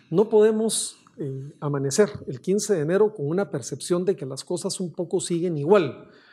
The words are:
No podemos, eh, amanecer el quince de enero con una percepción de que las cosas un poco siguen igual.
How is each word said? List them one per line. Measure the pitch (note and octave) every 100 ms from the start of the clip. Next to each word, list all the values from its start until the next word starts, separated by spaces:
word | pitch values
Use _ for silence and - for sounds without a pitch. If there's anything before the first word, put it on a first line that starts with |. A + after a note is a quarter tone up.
| _
No | E3 A3
podemos, | G#3+ G#3+ A3 A3 - - - _ -
eh, | C#3+ C3+ C#3 -
amanecer | D3+ C#3+ C3+ C#3 G#3 - -
el | C3
quince | - G3+ G#3
de | F#3
enero | D3 F#3+ G#3+
con | G#3+ C#3+
una | F3 E3+
percepción | D3 - C3+ - F3 F#3
de | F#3
que |
las | C3+ C3+
cosas | - F3+ F#3+ -
un | F3+
poco | - E3+ F#3
siguen | - E3+ F3+ D#3
igual. | C#3+ G3+ C#3+ - - - _